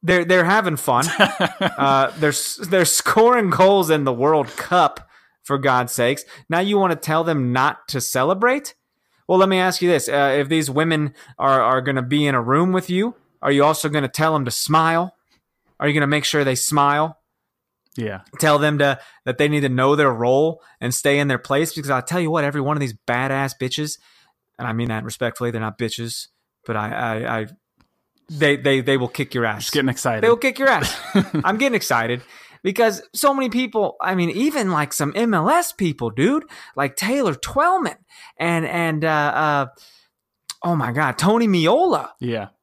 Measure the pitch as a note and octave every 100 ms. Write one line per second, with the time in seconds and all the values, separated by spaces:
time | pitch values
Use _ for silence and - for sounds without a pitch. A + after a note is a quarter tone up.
0 | E3+ F3+ E3+ F#3 E3+ G#3 F#3+ D3+ - B2
1 | D#3 - G3 - - - F#3+ - C#3 C3+
2 | C3+ - D3+ C#3+ - - G3 F#3+ E3 -
3 | - - A3+ B3 G3+ E3+ F#3+ G3 D#3+ D#3
4 | C#3 A#2+ C#3 D#3+ B2+ - - F3+ D#3 -
5 | - _ _ _ - C#3 C3+ B2+ A#2+ -
6 | A#2+ C#3+ - - - E3 G3 G#3 F#3 D#3+
7 | - D#3 E3 D3+ B2 B2+ C#3 - - C3+
8 | - C3 C3+ F#3+ A#3+ C#4 C#4+ _ _ _
9 | _ _ - F#3 F#3+ F#3+ F#3 F3 F3 D#3+
10 | - C#3+ C#3 C#3 C#3 D#3+ C#3+ C3+ D#3+ D#3
11 | D3 - - - C3+ C3+ A#2 C3 B2+ C3+
12 | B2 D3 D3 C3+ A#2 C#3 F3+ F#3 F3+ F3+
13 | A3+ - _ _ - C#3+ D3 D#3 D#3 D3+
14 | C3+ - D#3+ D#3 B2+ - - D#3 D#3+ E3
15 | F3+ _ _ _ _ _ _ _ D3 D3
16 | C#3+ D3 C#3 D#3 C3+ B2+ - D3 C#3+ D3
17 | D#3+ - _ _ _ _ _ _ _ -
18 | A2 F#2+ _ - D#3 D3 D3+ D3 C#3+ C#3
19 | - _ - B2 D3 D3 C#3 B2+ C3 D3
20 | C#3+ A#2 A#2+ C3 D#3 E3 _ _ A#2+ B2
21 | D3 C#3+ C#3+ B2+ - C#3+ D#3 - C#3 C3
22 | - F3 E3 E3 C#3+ C#3+ C3+ D3+ C#3 A2
23 | - A#2+ C3+ C3+ C3+ - C3 C3 D3+ -
24 | _ _ _ _ _ - A#2+ A2+ A#2 A2
25 | G2+ - A#2+ - A#2+ A2+ A2 G#2 A2+ -
26 | A#2 - - _ _ _ - G#2+ G#2+ A#2
27 | A#2+ A2 A#2+ A#2 G#2+ - _ _ _ _
28 | _ _ _ D3+ D3 C#3+ C3+ C3+ B2+ C3+
29 | B2 - C#3 B2+ A2+ G#2 - D3 C3+ A#2+
30 | C3 A2 A3 A#3 C4 B3 C4+ G#3+ A#2+ -
31 | - G3 F#3 D#3+ E3 G#3+ C#4 A3+ - A#2+
32 | A2+ B2 - - - - - G3 A3+ F#3+
33 | - - C#4+ C#4 C4 A#3 B3+ A3 G3 -
34 | - F#3 E3+ F#3 C#4+ D4+ G3 D#3+ C#3+ -
35 | D3 F#3+ A#3 F#3+ E3+ E4 F4 - F#3 C#3
36 | A#2 A2 E3+ D4+ D4+ - - - C#3 -
37 | G3 C#4 A3+ C#3 - - E4 F#4+ A#3 -
38 | _ - - _ E3 E3+ D#3+ E3+ E3+ D#3
39 | D#3+ D#3 D3 - D#3 C#3+ C3 _ - _
40 | _ _ _ _ _ - - E3 A#2+ A#2+
41 | D3 A#2+ E3+ A3+ A3+ F#3 D#3+ B3 F#4 F3+
42 | B2+ - B2 A2+ G2+ _